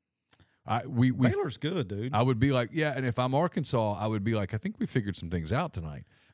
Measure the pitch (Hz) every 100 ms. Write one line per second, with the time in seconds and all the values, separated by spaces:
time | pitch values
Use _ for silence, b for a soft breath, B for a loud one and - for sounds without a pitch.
0 | _ _ _ b b b - 113 127 120
1 | 127 113 123 403 403 - 147 185 98 101
2 | 120 113 127 120 135 131 120 165 151 135
3 | 127 120 127 135 175 - 147 123 107 101
4 | 110 110 101 110 98 110 190 - 233 135
5 | 98 92 82 87 78 120 170 - 78 71
6 | - b b